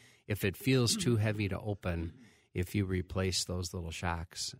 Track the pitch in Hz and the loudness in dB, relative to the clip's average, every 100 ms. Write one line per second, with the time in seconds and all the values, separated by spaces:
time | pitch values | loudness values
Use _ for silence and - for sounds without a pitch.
0 | - _ - 104 101 87 - 131 117 214 | -20 _ -6 0 0 0 4 4 6 4
1 | 170 113 110 104 101 95 107 101 92 85 | 4 4 2 2 0 -2 -4 -2 -2 -2
2 | 82 - - _ _ - 90 101 92 92 | -4 -8 -20 _ _ -4 -2 0 0 0
3 | 82 95 95 87 - 90 90 92 82 82 | -2 -2 0 0 -2 -4 -4 -6 -8 -6
4 | 87 85 85 - - | -4 -4 -6 -8 -8